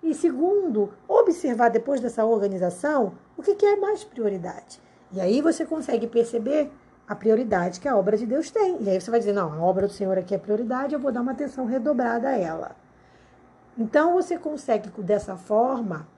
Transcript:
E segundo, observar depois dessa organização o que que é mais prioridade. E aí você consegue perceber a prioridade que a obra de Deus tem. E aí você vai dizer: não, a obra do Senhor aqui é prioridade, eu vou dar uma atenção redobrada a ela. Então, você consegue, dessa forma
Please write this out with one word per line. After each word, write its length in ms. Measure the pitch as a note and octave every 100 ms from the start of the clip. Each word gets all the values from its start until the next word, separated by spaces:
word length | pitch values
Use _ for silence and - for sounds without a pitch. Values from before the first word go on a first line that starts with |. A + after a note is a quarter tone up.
E 100 | E4
segundo, 760 | D4+ F4 B3+ E4+ G4+ F#4 G#3+ G3+ - -
observar 600 | B4 A#4+ E4+ C#4+ A3+ A#3
depois 320 | A3+ A3+ C#4
dessa 240 | A3+ A3+
organização 880 | A3 A3+ G3+ F#3+ F3+ F3+ C#4+ D4+ F#3+ - _ -
o 60 |
que 120 | -
que 100 | G4+
é 120 | G#4 G4+
mais 260 | G4 G#4
prioridade. 800 | - - G#3+ G3 F3 - - - _ _ _
E 80 | F#3
aí 200 | F#3 A#3+
você 240 | D#4 D#4+
consegue 440 | D#4+ D#4+ C4 A#3+ A#3
perceber 640 | A#3 A#3 A#3 G#3+ D4+ D4 - _ _ -
a 80 | G#3
prioridade 640 | G#3+ A3 B3 G3 F3 F3+
que 80 | C#4+
a 80 | A#3+
obra 200 | F#3 G#3
de 80 |
Deus 280 | A#3 C4 D#4
tem. 280 | A4+ G4 F4+
E 80 | G3+
aí 100 | F#3
você 120 | F#3
vai 80 | A#3
dizer: 140 | G#3
não, 200 | G3+ E3+
a 80 | D#3
obra 280 | E3+ F#3 G3+
do 40 |
Senhor 240 | F#3+ G3 F#3+
aqui 180 | F3+
é 40 | G3
prioridade, 560 | F#3+ G#3+ A#3 B3+ C#4+
eu 60 | D4
vou 100 | C#4
dar 100 | A#3+
uma 120 | A#3+
atenção 340 | B3+ C#4+ - B3+
redobrada 640 | B3+ A#3 C4+ A#3+ A#3 B3+
a 80 | B3+
ela. 380 | F3 D#3+ - - _ _ _ _ _ _ - _ _ -
Então, 380 | A3 D4 D#4+
você 240 | F4+ F4+ E4+
consegue, 500 | D#4 D4+ - G#3+ G#3 -
dessa 340 | F#3 G#3 G3+ F#3
forma 720 | - G#3+ B3 C4 A3 D#3+ D#3